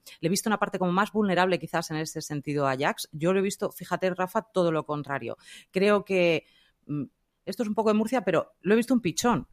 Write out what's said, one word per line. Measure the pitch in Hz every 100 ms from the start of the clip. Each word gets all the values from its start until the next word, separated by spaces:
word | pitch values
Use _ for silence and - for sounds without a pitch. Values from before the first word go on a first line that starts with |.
| - -
le | 165
he |
visto | 190 220
una | 202
parte | 196 185
como | 180
más | 180 208
vulnerable | 214 208 180 185 175
quizás | 165 165 175
en | 156
ese | 156 156
sentido | - 147 147 147 139
a | 131
Jax, | 156 - -
yo | 147 165
lo | 196
he |
visto, | 196 - 202
fíjate, | - 180 175 185
Rafa, | 180 185 220
todo | - 190 170
lo | 156 151
contrario. | 147 139 139 117 - - - -
Creo | 185 202 208
que... | 196 190 170 160 - _ _ _ -
Mm, | 147 - _ _ _ -
esto | 202
es | 214
un | 214
poco | 214
de | 214
Murcia, | 220 254
pero | 190 160 - _
lo | 180
he | 226
visto | 233
un | 247
pichón, | 170 - 240 185 -